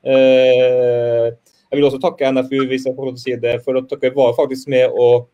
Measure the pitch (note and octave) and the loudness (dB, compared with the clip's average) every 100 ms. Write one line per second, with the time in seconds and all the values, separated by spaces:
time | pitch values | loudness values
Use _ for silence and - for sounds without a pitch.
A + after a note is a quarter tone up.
0 | C3+ C3 C3 C3 B2+ B2+ B2+ B2 B2 A#2+ | 2 4 4 4 4 4 2 2 0 0
1 | A#2+ A#2 A#2 A#2 _ _ _ C#3+ C#3+ C3 | -2 -2 -2 -6 _ _ _ 0 0 0
2 | E3+ - C3+ C3 C3 C3+ C3 C3 C3 B2+ | -6 -2 -2 -2 -2 -4 -2 -4 -6 -8
3 | C3+ B2 C3 A#2+ A#2+ A#2 - C3 C3 C#3 | -10 -8 -8 -4 -4 -4 -2 -4 -4 -4
4 | C3 C3+ B2 A#2+ C#3 C3 C#3+ B2+ B2+ G#2+ | -2 2 0 0 -4 -4 -2 0 0 2
5 | A#2+ B2 A#2+ | 2 2 -2